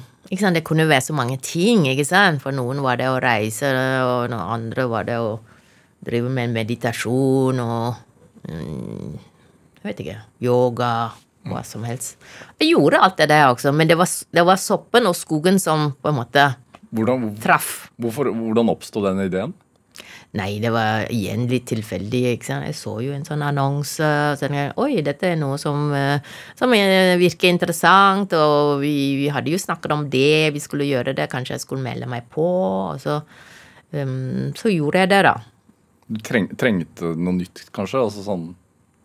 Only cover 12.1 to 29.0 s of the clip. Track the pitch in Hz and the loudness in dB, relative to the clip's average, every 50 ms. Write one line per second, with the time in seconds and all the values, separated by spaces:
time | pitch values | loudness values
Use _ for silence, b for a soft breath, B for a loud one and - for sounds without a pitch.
12.1 | - B B B B B B B B - 320 311 339 247 143 156 269 - - 185 | -14 B B B B B B B B -2 0 2 4 4 4 4 6 6 4 4
13.1 | - - 156 147 151 156 147 131 123 - - 143 139 156 160 160 170 160 180 170 | 4 2 2 4 6 6 8 6 6 4 2 2 2 4 4 4 4 4 4 2
14.1 | - - - - - 165 170 180 190 190 - - 208 165 - - - 240 240 190 | 0 -4 -8 -2 2 4 6 6 6 4 2 0 -2 -2 0 2 2 4 4 4
15.1 | 175 - - - 160 151 151 185 196 190 - 170 156 156 151 147 135 - - 147 | 2 -2 -2 -2 -2 0 2 4 4 4 2 2 2 2 2 0 -2 -2 -2 -2
16.1 | 151 123 120 - - 143 143 139 127 - _ _ - - - - - 113 110 127 | -2 -2 -2 0 2 4 4 4 2 -2 _ _ -20 -20 -16 -6 -4 0 0 2
17.1 | 127 131 117 107 101 - - 185 170 147 - - - - - - _ - 117 117 | 2 0 -2 -4 -6 -4 2 2 2 2 2 -2 -10 -12 -14 -18 _ -6 -6 -4
18.1 | 110 143 143 117 98 113 113 113 110 117 117 107 82 - - - - 113 101 98 | -2 -2 -2 -2 -2 -2 -2 0 2 4 4 2 2 -2 -6 -8 -4 -2 0 0
19.1 | 95 98 98 92 87 92 104 156 190 - _ _ _ _ _ _ B B B B | 0 0 0 -2 -2 -2 -4 -4 -8 -12 _ _ _ _ _ _ B B B B
20.1 | B B B B - 101 95 98 104 104 110 117 113 117 110 107 110 110 101 - | B B B B -8 -6 -6 -6 -4 -4 -2 0 0 0 0 0 0 0 -2 -2
21.1 | 117 117 98 92 101 113 123 120 127 123 123 - 127 113 107 - 104 92 95 107 | -4 -4 -4 -4 -4 -4 -2 -2 -2 -2 -2 -4 -6 -6 -4 -6 -8 -8 -6 -4
22.1 | 113 123 123 123 120 - - - 135 143 139 - 151 - - 110 101 107 123 139 | -2 -2 0 0 -2 -2 -4 -6 -8 -6 -6 -8 -10 -10 -10 -10 -8 -6 -6 -6
23.1 | 143 139 151 - 156 147 143 143 143 139 139 139 143 143 143 - - - 160 151 | -8 -8 -8 -8 -6 -4 -2 -2 0 0 0 0 0 -2 -4 -4 -4 -2 0 0
24.1 | 147 147 147 147 143 139 147 135 143 143 143 135 - - 240 294 277 185 147 147 | 2 2 2 0 0 -2 -2 -4 -2 -2 -4 -4 -2 -2 -2 0 0 0 0 -2
25.1 | 139 - - 185 170 156 147 135 135 143 - 156 143 147 147 147 143 139 139 139 | -2 -2 -2 -2 0 0 -2 -2 -4 -4 -4 -2 -2 -2 -2 -2 0 0 0 0
26.1 | 143 143 B B B B B B B - 240 254 240 208 202 196 190 190 190 185 | 0 -2 B B B B B B B -2 0 2 4 4 4 4 4 4 6 4
27.1 | 180 175 180 175 - - - 180 180 175 180 170 165 - - 165 185 196 196 196 | 4 4 4 2 2 2 2 2 4 2 2 -2 0 2 4 6 6 8 6 6
28.1 | 190 196 202 190 180 160 151 151 147 147 147 147 143 139 143 147 147 143 | 4 2 0 0 2 4 4 4 4 4 4 2 2 0 0 0 0 0